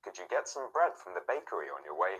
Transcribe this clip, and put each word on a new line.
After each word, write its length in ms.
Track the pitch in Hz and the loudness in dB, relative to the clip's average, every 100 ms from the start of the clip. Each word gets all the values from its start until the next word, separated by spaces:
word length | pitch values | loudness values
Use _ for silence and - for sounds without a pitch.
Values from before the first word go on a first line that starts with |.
Could 140 | - 92 | -10 -10
you 80 | 87 | 0
get 180 | 127 - | 0 0
some 240 | 147 131 | -4 -2
bread 260 | - 233 - | 4 4 4
from 160 | - | -6
the 80 | - - | -6 -2
bakery 420 | 135 - 87 73 | -2 0 -4 -4
on 140 | 69 | -6
your 120 | 73 | -8
way 220 | 76 92 | 2 2